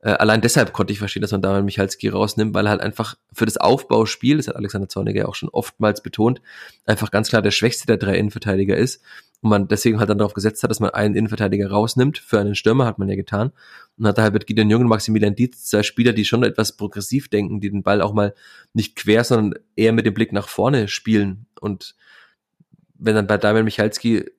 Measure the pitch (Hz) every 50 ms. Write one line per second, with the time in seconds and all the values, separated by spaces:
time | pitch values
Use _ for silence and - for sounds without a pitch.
0 | _ 110 104 - 95 107 110 110 104 120 - - 120 - - - 104 - 104 101
1 | 104 98 - 98 101 101 - 98 95 95 98 98 101 101 98 - 98 98 - -
2 | - 107 98 95 101 107 - - 107 110 104 104 104 104 104 - - 107 - -
3 | 117 - - _ _ _ - - 117 110 - - - 90 123 139 - - - 113
4 | 113 107 - - - 123 147 151 143 - - - 107 101 - 101 98 95 - 98
5 | 101 107 101 101 104 98 95 - - - - - - - _ _ 107 107 104 -
6 | _ - - - 107 117 127 127 _ - - - - - - _ _ - 107 104
7 | 107 - - 101 110 - - 113 98 104 98 - - 120 - - - - 113 101
8 | - 98 95 90 104 104 - - - 104 98 95 98 98 98 - 117 127 - -
9 | _ - - - _ _ _ _ - 110 107 101 98 95 113 104 - 120 110 107
10 | 110 101 107 101 107 101 - - 98 107 107 - - 123 110 - 110 95 - -
11 | 107 107 104 95 107 107 113 104 107 98 98 101 101 98 98 104 107 113 - 127
12 | 127 139 160 - - _ - 107 101 104 101 - - 110 113 131 135 117 107 -
13 | 98 98 98 98 95 - - 101 110 - - _ - - - - - _ _ _
14 | 110 107 98 - 110 107 98 107 - - 107 110 110 104 107 120 123 120 110 107
15 | - - 110 110 104 104 101 - 120 127 - - - - - 104 104 - - -
16 | 117 120 113 - 104 - - 117 123 107 - - 110 - - _ 101 101 - 101
17 | 101 - - 135 139 - - 104 104 92 - 104 98 101 101 101 92 98 101 104
18 | 82 107 104 107 104 101 101 _ _ - - - - _ _ 113 104 - _ -
19 | - - 107 110 120 - 127 113 107 101 - - _ _ _ - 110 113 113 113
20 | 104 107 98 107 117 - - 104 101 - - - 95 123 147 131 110 101 - -
21 | _ - 110 107 101 98 92 104 110 _ _ - - 104 101 92 - - - _
22 | _ _ _ - _ _ _ _ _ _ _ _ _ _ _ _ _ _ _ _
23 | - 113 110 107 104 98 107 101 104 104 107 113 113 110 104 - 107 110 107 -
24 | - 117 113 104 - - _